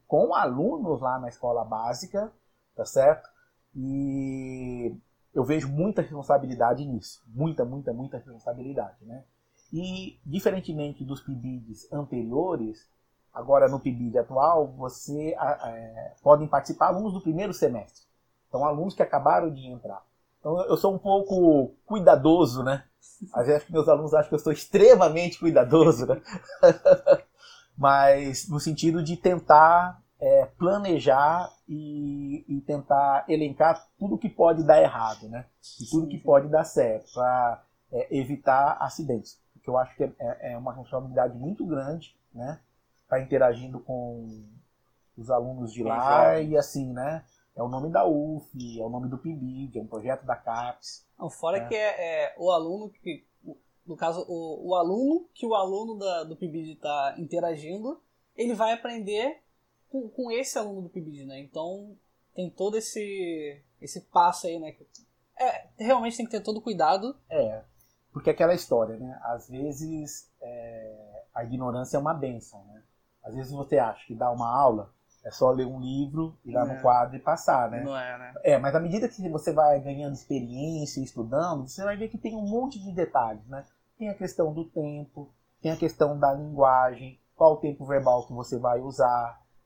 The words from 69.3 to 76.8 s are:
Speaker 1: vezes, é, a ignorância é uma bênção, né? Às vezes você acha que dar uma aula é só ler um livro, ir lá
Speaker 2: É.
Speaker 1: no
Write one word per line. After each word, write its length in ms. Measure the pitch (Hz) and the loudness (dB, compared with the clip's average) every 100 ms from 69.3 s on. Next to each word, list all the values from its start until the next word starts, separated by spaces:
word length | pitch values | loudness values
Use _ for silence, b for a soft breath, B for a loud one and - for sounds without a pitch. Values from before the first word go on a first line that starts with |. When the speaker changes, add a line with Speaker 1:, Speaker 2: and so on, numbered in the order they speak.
| 120 - | -10 -10
Speaker 1:
vezes, 840 | 127 147 135 160 156 147 - - _ | -10 -8 -8 -10 -10 -12 -16 -20 _
é, 800 | 120 120 117 113 110 107 104 107 - | -16 -16 -16 -16 -16 -18 -20 -20 -12
a 120 | 120 120 | -10 -8
ignorância 500 | 127 123 123 127 147 | -6 -6 -6 -6 -4
é 40 | |
uma 120 | 147 | -4
bênção, 520 | 160 131 113 - 101 101 | -4 -6 -10 -16 -20 -20
né? 180 | 107 _ _ _ _ | -20 _ _ _ _
Às 100 | 113 | -14
vezes 180 | 127 131 | -12 -10
você 240 | 139 139 139 | -12 0 2
acha 280 | 113 104 - | 2 -4 -14
que 80 | |
dar 180 | 113 123 | -4 -4
uma 220 | 120 117 | -2 -2
aula 400 | 131 135 107 101 _ _ _ | 2 4 2 -6 _ _ _
é 80 | 110 | -18
só 180 | - 127 | 0 2
ler 160 | 131 127 | 2 -2
um 140 | 131 | -8
livro, 580 | 127 135 139 151 160 156 120 | -8 -6 -6 -6 -8 -10 -6
ir 60 | |
lá 180 | 120 123 | -2 -2
Speaker 2:
É. 60 | |
Speaker 1:
no 60 | 131 | 0